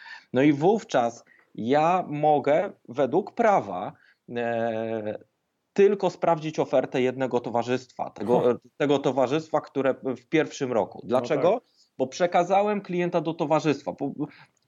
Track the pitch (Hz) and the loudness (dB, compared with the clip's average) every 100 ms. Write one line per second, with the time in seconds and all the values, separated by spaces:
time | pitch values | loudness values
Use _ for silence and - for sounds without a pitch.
0 | - - _ 123 147 139 165 214 - 139 | -20 -20 _ 2 4 4 2 2 0 0
1 | 117 - _ _ _ - 113 143 160 180 | 0 -4 _ _ _ -8 0 2 2 0
2 | 165 147 151 147 139 156 208 - - 120 | -2 0 2 4 4 0 0 -8 -10 -2
3 | 131 160 208 - 226 190 101 90 113 - | 0 0 -2 0 4 4 0 -8 -10 -12
4 | _ _ - 120 117 117 117 110 113 113 | _ _ -10 -6 -2 -2 -2 -4 -4 -6
5 | 107 - - _ _ _ _ - 202 202 | -6 -10 -14 _ _ _ _ 2 4 4
6 | 185 - 175 165 156 156 139 135 135 139 | -2 0 0 0 -2 -4 0 0 0 0
7 | 123 127 131 120 131 117 113 127 - - | 0 0 -2 -2 -2 -4 -2 -4 -6 -10
8 | - - 104 123 123 120 - _ 143 139 | -10 -8 0 2 2 -2 -8 _ 0 2
9 | 143 131 123 151 156 151 - 139 131 127 | 2 0 0 -2 -2 -4 -4 -2 -2 -2
10 | 131 117 _ 160 147 - 131 117 90 - | -6 -8 _ 0 0 -4 -2 0 0 -6
11 | 87 123 120 143 160 240 - _ _ - | -2 -2 0 2 2 2 -4 _ _ -6
12 | 131 - 175 180 175 196 208 208 196 175 | -6 0 0 2 2 2 2 -2 -4 -2
13 | 175 175 160 160 156 156 151 139 - 87 | 0 -2 -2 -4 0 2 2 -2 -4 -6
14 | 143 - 147 - - _ | -8 -6 -10 -10 -20 _